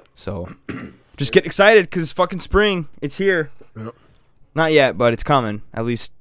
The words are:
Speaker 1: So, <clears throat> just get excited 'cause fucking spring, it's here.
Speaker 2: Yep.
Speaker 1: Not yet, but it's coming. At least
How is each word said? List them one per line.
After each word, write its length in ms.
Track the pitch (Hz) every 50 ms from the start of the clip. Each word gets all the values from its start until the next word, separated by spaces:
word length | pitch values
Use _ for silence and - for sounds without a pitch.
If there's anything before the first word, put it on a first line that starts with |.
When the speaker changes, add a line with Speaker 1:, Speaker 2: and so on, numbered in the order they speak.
| - _ _
Speaker 1:
So, 340 | - - 113 101 90 87 - - - _ -
<clears throat> 480 | - - - - - _ _ _ _
just 160 | - 143 135 -
get 140 | 190 -
excited 440 | 170 - - 196 214 226 208 175 -
'cause 220 | - 180 165 - -
fucking 280 | - 180 - 190 175
spring, 480 | - - - 196 214 208 190 90 156 - - -
it's 160 | - 139 - -
here. 320 | 196 196 185 156 151 139 - - - - -
Speaker 2:
Yep. 180 | 113 110 117 - _ _ - _ _ _ _ _ _ - _ -
Speaker 1:
Not 160 | 147 160 160 156
yet, 240 | 147 135 120 78 95
but 140 | 123 117 117
it's 120 | - -
coming. 380 | - 147 135 117 107 104 101 - - -
At 120 | 113 113
least 280 | 120 120 113 - - - -